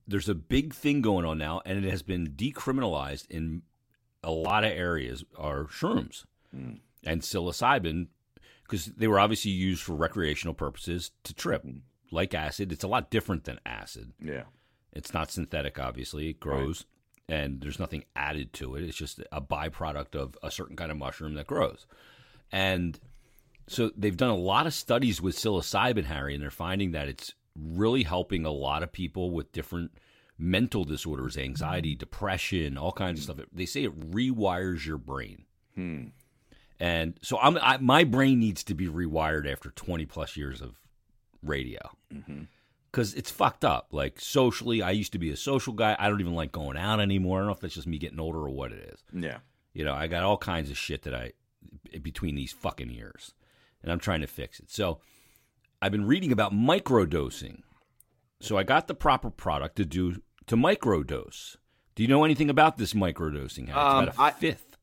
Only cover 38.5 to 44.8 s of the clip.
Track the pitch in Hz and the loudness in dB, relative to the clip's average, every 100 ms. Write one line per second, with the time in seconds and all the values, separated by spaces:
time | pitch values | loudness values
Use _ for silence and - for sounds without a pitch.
38.5 | 92 - 82 90 80 82 80 78 78 71 | 0 -4 -4 -2 -2 0 2 2 0 -2
39.5 | 65 - - - 82 76 82 76 - 69 | -6 -8 -10 -6 -4 -4 -6 -8 -6 -8
40.5 | 65 65 - _ _ _ _ _ _ 71 | -8 -12 -16 _ _ _ _ _ _ -4
41.5 | 71 62 - - - - - - 71 - | -4 -4 -10 -14 -20 -18 -16 -12 -12 -14
42.5 | _ _ _ _ - 110 - - - 196 | _ _ _ _ -2 -2 -2 -6 2 2
43.5 | - 135 67 - 73 69 - - 143 127 | 4 2 2 -2 -4 -4 -4 -2 4 4
44.5 | - 117 113 | 2 0 0